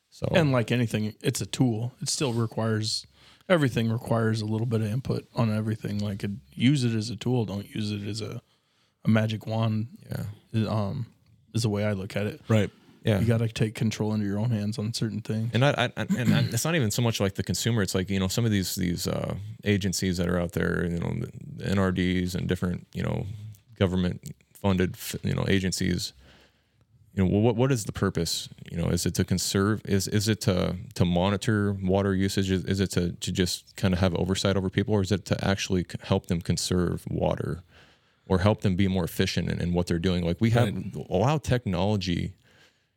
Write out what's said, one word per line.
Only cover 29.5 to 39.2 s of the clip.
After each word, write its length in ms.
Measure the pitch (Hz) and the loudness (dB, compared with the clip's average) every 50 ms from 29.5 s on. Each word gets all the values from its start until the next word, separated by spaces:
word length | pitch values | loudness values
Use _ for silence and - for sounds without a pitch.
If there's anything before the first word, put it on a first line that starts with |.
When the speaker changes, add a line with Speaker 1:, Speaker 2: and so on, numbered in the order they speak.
| - 101 98 104 110 98 - | 2 2 2 2 2 0 0
Speaker 1:
Is, 220 | - 95 98 92 - | 0 0 0 0 0
is 200 | - 107 101 110 | 0 0 2 2
it 120 | 107 - - | 0 2 2
to, 340 | - 92 92 87 87 87 90 - - - | 2 2 2 2 0 -2 -4 -8 -10 -2
to 100 | - 95 | 0 2
monitor 680 | 87 87 87 90 101 101 95 - - 110 104 101 101 101 | 2 4 2 2 2 0 0 0 0 0 2 2 0 -2
water 400 | 98 95 92 95 98 98 101 95 | -2 0 2 2 2 2 2 2
usage? 360 | 92 98 95 - 104 98 92 | 2 2 2 2 0 2 2
Is, 140 | 95 92 71 | 2 0 0
is 160 | - 95 95 | -2 0 0
it 100 | 98 90 - | 0 0 0
to, 200 | 92 87 87 87 | 0 0 0 -2
to 200 | - - - 90 | -4 -6 -4 0
just 440 | 95 90 87 - - - - - | 0 0 0 -2 -6 -10 -14 -8
kinda 200 | - - 98 92 87 | -2 0 0 2 2
have 160 | 98 95 85 | 2 2 2
oversight 400 | 87 90 90 95 - - 101 90 | 0 0 0 0 0 0 0 0
over 120 | 98 95 95 | 0 0 0
people, 260 | - - 98 - 107 | 0 0 0 2 2
or 60 | 104 | 0
is 120 | 95 92 107 | 2 2 0
it 120 | 87 - | -2 0
to 160 | - - - - 95 | -2 -4 0 0 0
actually 340 | 98 - - - 95 92 85 | 0 0 0 0 0 0 0
c-, 120 | - - - - | -2 -6 -12 -2
help 240 | - 95 98 - | 0 0 0 0
them 140 | - 90 85 | 0 -2 -2
conserve 640 | - - - - - - 92 90 87 87 87 82 - 85 | 0 -2 -2 -2 0 0 0 2 2 0 -2 -4 -4 -4
water, 540 | 85 82 85 82 82 - - 71 71 87 - - - - - - _ _ _ _ _ _ _ | -2 0 0 0 0 0 -2 -4 -6 -8 -10 -14 -20 -20 -20 -20 _ _ _ _ _ _ _
or 120 | - 92 92 | 0 0 4
help 220 | 87 104 110 - - | 4 4 4 4 2
them 120 | 104 92 | 0 2
be 140 | 85 101 95 | 2 2 2
more 160 | 95 95 85 | 2 0 -2
efficient 440 | - - - | -2 -2 0